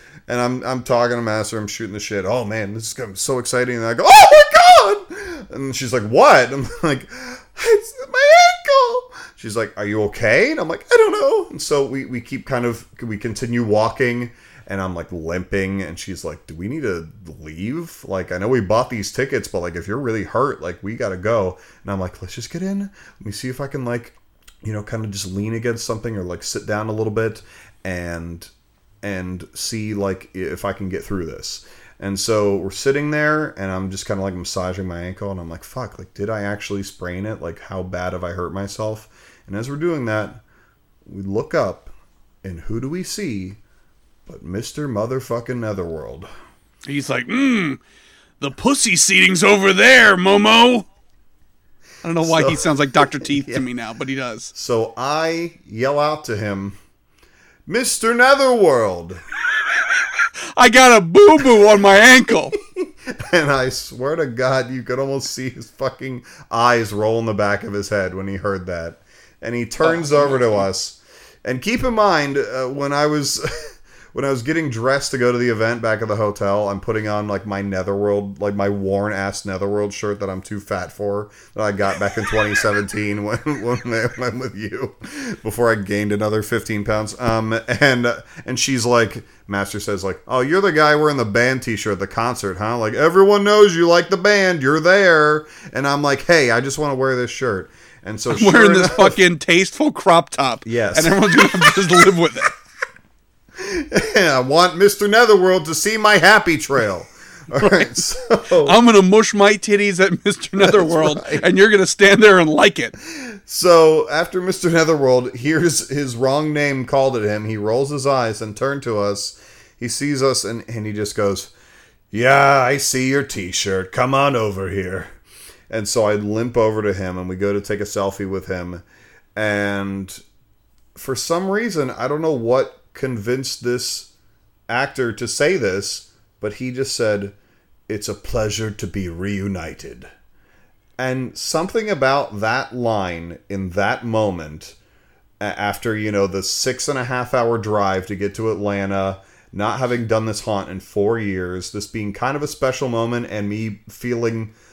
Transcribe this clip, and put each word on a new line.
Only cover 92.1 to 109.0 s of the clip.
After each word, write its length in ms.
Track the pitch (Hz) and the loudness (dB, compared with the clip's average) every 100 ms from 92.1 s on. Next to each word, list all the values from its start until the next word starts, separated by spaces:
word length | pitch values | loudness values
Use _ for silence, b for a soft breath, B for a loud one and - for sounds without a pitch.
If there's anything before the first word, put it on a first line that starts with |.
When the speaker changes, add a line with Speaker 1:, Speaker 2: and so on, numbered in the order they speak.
| - 117 120 101 92 | -4 -4 -4 -8 -6
Speaker 1:
huh? 220 | 107 120 | -4 -4
Like, 160 | 110 | -4
everyone 500 | 113 156 185 196 208 | 0 0 4 4 4
knows 320 | 202 208 208 165 | 4 6 6 6
you 100 | 170 | 4
like 220 | 175 170 | 4 2
the 80 | 185 | 0
band. 460 | 196 208 185 175 | 2 4 2 0
You're 180 | 135 156 | 0 2
there." 640 | 160 196 190 156 151 151 151 B 160 | 4 4 6 6 4 2 -4 B -12
And 120 | 123 139 | -4 -2
I'm 140 | 143 | 0
like, 220 | 147 139 | 0 0
"Hey, 280 | - 170 127 | 2 4 4
I 80 | 117 | 2
just 160 | 135 131 | -2 -4
wanna 160 | 147 | -4
wear 220 | 131 131 127 | -2 -2 -2
this 140 | 120 | -4
shirt." 400 | - 127 95 82 b b b | -4 -4 -4 -8 b b b
And 160 | - 107 | -14 -8
so 100 | 123 | -4
Speaker 2:
I'm 80 | 113 | 2
Speaker 1:
sure 140 | 214 | 4
Speaker 2:
wearing 200 | 240 208 | 6 4
this 140 | 190 180 | 4 2
Speaker 1:
enough 100 | - | 4
Speaker 2:
fucking 440 | 220 - 180 165 | 4 6 2 2
tasteful 520 | - 175 190 - 156 | 2 2 2 -2 -2
crop 380 | - 196 170 170 | 0 4 4 2
top. 320 | - 135 117 | -2 -2 -4
Speaker 1:
Yes. 320 | - 117 104 95 | -4 -2 0 2
Speaker 2:
And 100 | 160 | 2
everyone's 280 | 196 202 170 | 4 4 4
gonna 120 | - | 4
have 260 | - 185 | 4 2
to 60 | 190 | 4
just 80 | 185 180 185 | 4 6 6
live 120 | 175 | 6
with 180 | 165 123 | 2 0
it. 60 | |
Speaker 1:
<laughs> 100 | - - _ - - - _ _ _ _ _ B 403 370 294 - - - | -4 -4 _ -12 -12 -12 _ _ _ _ _ B -8 -6 -2 -2 0 2
And 120 | 175 | 4
I 120 | 135 | 2
want 360 | 127 151 180 160 | 2 4 4 4
Mister 280 | 202 - 208 | 2 4 2
Netherworld 600 | 220 233 202 185 185 156 | 6 8 6 6 2 0
to 80 | |
see 220 | 160 202 220 | -4 -2 2
my 200 | 214 202 | 4 6
happy 400 | 175 214 196 156 | 8 6 4 0
trail. 500 | - 135 107 90 - b b b b | 0 0 0 -4 -10 b b b b
All 60 | 143 | 0
right, 140 | 202 | 4
Speaker 2:
Right. 240 | 190 - - | 4 2 -2
Speaker 1:
so 720 | - - - 220 - 180 143 | -6 -6 0 0 4 2 6
Speaker 2:
I'm 180 | 202 240 | 8 8
gonna 160 | 214 | 8